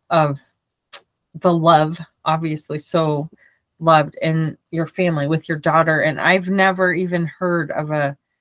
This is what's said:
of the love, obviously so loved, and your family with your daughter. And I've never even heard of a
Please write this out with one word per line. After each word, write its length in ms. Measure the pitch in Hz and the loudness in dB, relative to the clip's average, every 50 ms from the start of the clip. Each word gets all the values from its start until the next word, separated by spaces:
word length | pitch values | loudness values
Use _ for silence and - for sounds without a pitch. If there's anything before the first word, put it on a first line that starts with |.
| _ _ | _ _
of 300 | 175 160 151 147 139 - - _ _ _ _ _ _ _ _ _ - - - _ _ _ _ _ - | 2 2 2 2 -2 -6 -10 _ _ _ _ _ _ _ _ _ -20 -20 -20 _ _ _ _ _ -12
the 180 | 156 - 185 170 | -2 0 2 2
love, 460 | 165 160 165 165 151 156 156 170 170 160 - _ _ - | 4 4 4 6 6 4 0 -2 -8 -12 -16 _ _ -4
obviously 540 | 160 156 160 165 156 156 151 - - 151 151 | -4 -2 -2 -2 -4 -6 -6 -8 -8 -8 -8
so 500 | - - - 165 160 151 147 143 156 160 - _ _ _ _ _ _ _ _ _ | -6 -2 -2 0 0 0 -2 -2 -4 -8 -12 _ _ _ _ _ _ _ _ _
loved, 360 | 160 165 160 151 151 156 - - | 2 4 4 4 2 0 -4 -4
and 340 | - 160 160 160 160 151 - - _ _ | -4 -2 0 0 -2 -2 -6 -10 _ _
your 160 | - 165 165 | -6 -6 -6
family 400 | - - - 180 170 165 147 143 | -4 -4 -2 -2 0 0 -2 -2
with 220 | 147 160 156 - - | -2 -2 -2 -2 -4
your 80 | 165 | -6
daughter. 440 | 151 - 165 156 160 160 165 156 151 | -2 0 2 2 4 4 4 2 2
And 200 | - 156 139 - | 0 0 -2 0
I've 280 | - 165 185 196 175 185 | 0 2 2 2 0 0
never 440 | 196 196 190 190 190 185 185 180 165 | 0 2 2 2 2 2 0 0 0
even 320 | 175 185 175 180 170 170 | -2 -2 -2 -2 -2 -2
heard 460 | 151 - _ 185 180 175 170 156 151 | -4 -4 _ -2 -2 0 -2 -2 -4
of 200 | - - 151 151 | -4 -6 -4 -4
a 240 | 151 151 143 139 143 - _ _ _ _ | -2 -2 -2 -2 -4 -8 _ _ _ _